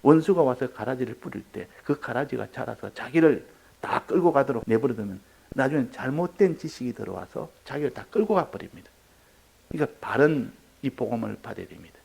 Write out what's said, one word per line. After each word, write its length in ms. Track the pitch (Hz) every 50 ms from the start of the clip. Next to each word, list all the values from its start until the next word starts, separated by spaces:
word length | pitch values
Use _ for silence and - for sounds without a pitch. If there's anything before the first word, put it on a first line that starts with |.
원수가 400 | - 143 156 160 156 - 196 170
와서 300 | 151 131 123 - 135 123
가라지를 440 | - - 107 120 131 127 127 110 113
뿌릴 280 | - - - - 104 -
때 240 | _ - - - - - - -
그 160 | - 147 143
가라지가 520 | - - 117 123 143 143 - 120 107 -
자라서 420 | - - - - 117 - - 104 -
자기를 540 | - - - 131 165 160 156 127 - - - - _ _ _ _ _
다 240 | - - - - -
끌고 280 | - - 190 175 175 -
가도록 300 | 139 139 135 135 117 -
내버려두면 560 | - 113 113 123 131 120 110 107 101 95 95 _ _ _ _ _ _
나중엔 420 | - - 135 135 151 151 127 -
잘못된 680 | - - - 127 139 156 175 175 - - 214 185 160
지식이 360 | 165 - 156 - - 127 123 117
들어와서 580 | - - - 95 92 92 - - - - - _ _ _
자기를 280 | - - 147 147 131 -
다 120 | - - _
끌고 240 | - - 220 208 214
가버립니다. 560 | 185 156 - - 98 - - - - - - _ _ _ _ _ _ _ _ _ _ _ _ _ _ _ _
그러니까 280 | - 156 151 - - -
바른 500 | - - 101 117 143 151 156 139 110 - - - _ _ _ _
이 80 | - 135
복음을 480 | - - 123 104 120 113 113 107 104 -
받아야 260 | - 113 110 98 92
됩니다. 320 | - 85 - 85 85 _ - _